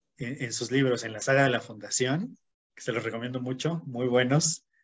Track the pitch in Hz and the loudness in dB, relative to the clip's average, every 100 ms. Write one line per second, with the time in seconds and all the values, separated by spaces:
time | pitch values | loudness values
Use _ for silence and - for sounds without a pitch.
0 | _ _ 123 147 120 107 117 131 131 117 | _ _ -10 -6 -6 -6 0 2 4 2
1 | 110 107 135 135 135 120 - 110 101 - | -2 -6 2 4 6 2 -2 -12 -6 0
2 | 127 151 247 - _ _ _ - - 117 | 0 0 -4 -10 _ _ _ -10 -6 -4
3 | 113 110 123 127 123 131 156 170 139 120 | -4 -6 -6 -6 -6 -2 -2 -2 -6 -2
4 | 127 123 127 143 160 - _ _ | 2 4 4 4 2 -2 _ _